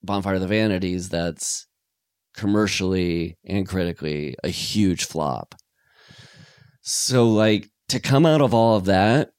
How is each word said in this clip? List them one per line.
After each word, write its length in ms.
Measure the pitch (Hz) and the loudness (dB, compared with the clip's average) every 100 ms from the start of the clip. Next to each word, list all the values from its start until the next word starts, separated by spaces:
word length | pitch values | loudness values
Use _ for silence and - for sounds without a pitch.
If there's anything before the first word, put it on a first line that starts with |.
Bonfire 340 | 92 101 98 95 | -4 -4 -2 -2
of 60 | |
the 60 | 92 | 0
Vanities, 600 | 107 110 92 92 90 90 | 0 2 0 -2 -4 -4
that's 580 | 85 85 80 - - - _ _ _ _ _ _ - | -4 -4 -6 -8 -8 -12 _ _ _ _ _ _ -8
commercially 1000 | 104 104 104 - 95 92 87 85 85 85 - | -2 2 0 0 -2 0 0 -2 -6 -10 -8
and 220 | 98 92 | -6 -4
critically 680 | 95 87 82 78 76 73 62 | -4 -4 -4 -6 -6 -8 -8
a 60 | 85 | -8
huge 560 | - - 104 98 82 - | -6 -6 0 0 0 -4
flop. 500 | 80 76 60 50 - _ _ _ _ _ - - - - _ _ _ | -4 -4 -6 -10 -20 _ _ _ _ _ -20 -20 -20 -20 _ _ _
So, 460 | - - - 127 117 | -8 -4 0 4 4
like, 400 | 107 110 107 - _ _ | 4 4 2 -2 _ _
to 100 | 131 | -6
come 260 | - 135 165 | 0 4 4
out 160 | 156 | 4
of 120 | 135 | 4
all 220 | 113 113 110 | 4 4 2
of 100 | 92 | 2
that 440 | 95 101 123 151 | 2 4 2 0